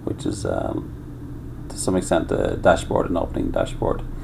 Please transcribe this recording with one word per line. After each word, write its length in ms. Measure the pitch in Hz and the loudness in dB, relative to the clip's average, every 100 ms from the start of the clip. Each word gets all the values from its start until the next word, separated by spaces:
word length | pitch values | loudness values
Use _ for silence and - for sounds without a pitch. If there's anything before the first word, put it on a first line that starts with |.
which 220 | - - - | -4 -2 -2
is, 200 | - 50 | -2 -2
um, 1200 | 50 50 - - - - - - - - - - | 0 -2 -4 -6 -10 -12 -12 -10 -10 -10 -10 -10
to 80 | - | -4
some 180 | - 92 | 2 2
extent 340 | - 85 - | 4 2 2
a 280 | 90 - - | 2 2 4
dashboard, 520 | - 82 - - - | 6 6 4 2 2
an 60 | 87 | 0
opening 360 | - - - | 0 0 0
dashboard. 500 | - - - - - - - | 0 0 0 0 0 -4 -8